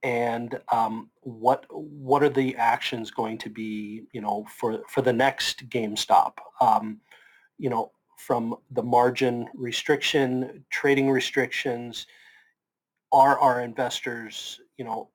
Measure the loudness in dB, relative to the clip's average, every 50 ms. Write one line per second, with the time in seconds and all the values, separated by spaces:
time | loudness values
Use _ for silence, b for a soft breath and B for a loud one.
0 | -2 -2 0 0 0 0 -2 -4 -6 -8 -10 -10 -4 -2 0 0 0 0 -2 -8
1 | -12 _ _ _ _ -14 -14 -2 2 2 2 2 -2 _ -16 -16 -14 -14 -16 -14
2 | 0 2 4 6 6 4 4 2 0 0 0 2 2 2 2 2 -2 -6 -6 -6
3 | -8 -8 -6 -6 -4 -4 -4 -8 -10 -12 -10 -8 -8 -8 -6 -8 -8 -10 -12 -14
4 | -14 -12 _ -8 -6 -4 -6 -6 -6 -10 -12 -6 -4 -4 -4 -4 -8 -6 -4 0
5 | 2 2 2 4 2 2 2 0 -4 -6 -6 -8 -12 -6 -4 -4 -2 -2 -4 -6
6 | -2 4 4 4 4 4 -2 -10 -20 -20 _ 2 4 4 4 4 0 -4 -10 -12
7 | b b b b b b b b b b b _ -4 -4 -2 -2 -4 -6 _ _
8 | _ _ _ _ -4 -2 -2 0 0 -4 -6 -8 _ _ -6 -4 -2 2 4 6
9 | 6 4 4 4 0 0 0 -2 -6 -8 -8 -10 -8 -6 -6 -6 2 2 2 2
10 | 2 0 2 2 2 4 2 0 -2 -4 -8 -16 -16 _ -8 -2 2 2 4 4
11 | 4 4 4 2 0 0 0 -2 -2 0 -2 -4 -4 -2 -4 -4 -6 -8 -10 -12
12 | -14 b b b b b b b b b b b _ _ _ _ _ _ _ _
13 | _ _ 6 6 6 6 6 6 4 4 4 2 -2 -6 -4 -4 -4 -2 -2 -6
14 | -6 -6 -8 -8 -10 -12 -12 -12 -12 -12 -14 -16 -20 _ _ -14 -8 -8 -8 -8
15 | -8 _ _